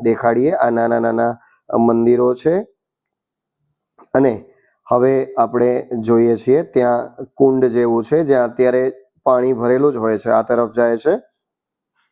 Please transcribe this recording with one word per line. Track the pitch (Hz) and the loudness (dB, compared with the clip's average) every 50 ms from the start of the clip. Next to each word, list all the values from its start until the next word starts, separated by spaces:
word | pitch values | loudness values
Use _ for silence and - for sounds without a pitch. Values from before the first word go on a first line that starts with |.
દેખાડીએ. | 120 117 113 107 - 117 117 117 127 151 | -2 -2 -2 0 0 0 0 2 0 0
આ | 190 170 - 120 | 0 0 -2 -2
નાના | 117 117 117 117 117 117 | 0 0 0 0 -2 -2
નાના | 113 117 113 113 117 117 120 117 _ _ _ _ _ - - 117 | -2 -2 -2 -2 -2 -2 -4 -8 _ _ _ _ _ -4 -2 0
મંદિરો | 117 117 117 117 117 120 120 123 123 123 123 | 2 2 2 2 2 2 2 2 2 0 -2
છે. | 123 - 156 165 190 220 - _ _ _ _ _ _ _ _ _ _ _ _ _ _ _ _ _ _ _ _ _ _ _ _ _ _ - _ - | -2 -2 -2 -2 -2 -4 -8 _ _ _ _ _ _ _ _ _ _ _ _ _ _ _ _ _ _ _ _ _ _ _ _ _ _ -12 _ -2
અને | 131 135 135 113 101 - - _ _ _ _ _ _ _ - | 0 2 2 0 -2 -8 -18 _ _ _ _ _ _ _ -2
હવે | 120 123 123 135 135 131 131 - - - | 0 2 2 2 0 0 -2 -4 -2 -2
આપણે | 117 110 117 123 120 123 123 127 - - 123 120 | -2 -2 0 0 0 0 0 -2 -4 -6 -8 -6
જોઈએ | 110 113 117 117 117 120 117 | -2 0 2 2 4 2 0
છીએ | 107 - 127 127 151 170 | 0 0 0 0 0 0
ત્યાં | - - 135 123 120 120 120 120 120 - - 127 | -2 -2 0 0 0 0 -2 -4 -8 -14 -16 -18
કુંડ | - _ - 139 135 131 131 131 | -18 _ 0 2 2 2 2 0
જેવું | 127 113 120 120 120 117 117 113 | 0 0 0 0 0 0 -2 -2
છે, | - 147 156 170 | 0 -2 -2 0
જ્યાં | 143 139 127 123 117 | 2 2 0 0 -2
અત્યારે | 120 - 127 127 123 127 127 131 131 - - _ _ _ _ | -2 0 0 0 2 0 -2 -2 -4 -8 -16 _ _ _ _
પાણી | 139 127 123 123 127 131 | 0 0 2 2 0 -2
ભરેલું | 113 117 120 123 131 143 147 139 | -2 0 0 0 2 2 0 0
જ | 120 | 0
હોય | 110 113 110 104 | -2 -2 -2 -2
છે. | - 117 | -2 0
આ | 113 110 | 0 0
તરફ | 110 - 123 117 120 110 | 0 0 0 0 0 -2
જાય | 107 120 120 117 117 113 | -2 -2 0 0 0 -2
છે, | 113 143 180 247 - _ _ _ _ _ _ _ _ _ _ _ _ _ _ _ _ _ | -2 -2 -2 -2 -6 _ _ _ _ _ _ _ _ _ _ _ _ _ _ _ _ _